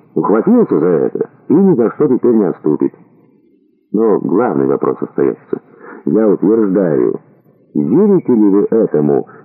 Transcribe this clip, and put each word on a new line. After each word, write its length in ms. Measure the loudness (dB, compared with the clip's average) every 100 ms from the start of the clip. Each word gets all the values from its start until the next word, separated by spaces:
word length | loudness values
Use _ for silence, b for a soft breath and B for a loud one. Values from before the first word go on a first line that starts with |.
| _
ухватился 680 | -4 0 0 2 2 2 0
за 60 | 0
это 420 | 0 -2 -4 -8 _ -2
и 60 |
ни 200 | 2 2
за 160 | 2 0
что 180 | 0 -2
теперь 280 | 0 0 2
не 80 |
отступит. 480 | 0 -2 -4 -2 -2 -6 -18 _ _ _ _ _ _ _ _
Но 260 | -2 0 0
главный 460 | 0 0 0 0 0
вопрос 300 | 0 -2 -4
остается. 580 | -6 -2 -2 -4 -8 -12 -12 B B B -4
Я 200 | 0 0
утверждаю, 960 | 0 0 2 0 0 0 0 -2 -4 -12 _ _ _ _
верите 600 | -6 -2 0 2 2 0
ли 140 | 2 2
вы 180 | 2 0
этому 560 | 0 0 0 0 0 -4 B